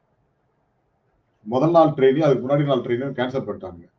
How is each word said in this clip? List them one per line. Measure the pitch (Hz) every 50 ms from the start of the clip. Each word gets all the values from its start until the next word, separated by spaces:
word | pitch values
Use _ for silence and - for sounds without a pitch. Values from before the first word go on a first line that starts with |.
| _ _ _ _ _ _ _ _ _ _ _ _ _ _ _ _ _ _ _ _ _ _ _ _ _ _ _ _ -
முதல் | 107 123 131 147 165
நாள் | 170 165 156
ட்ரெயினையும் | 147 147 135 131 135 135 160
அதுக்கு | 156 143 131 113 120
முன்னாடி | 135 143 147 143
நாள் | 143 131
ட்ரெயினையும் | 123 107 117 120 120 139 135 -
கேன்சல் | 123 127 131 135 131 104
பண்ணிட்டாங்க. | 104 98 98 95 92 87 85 85 _ _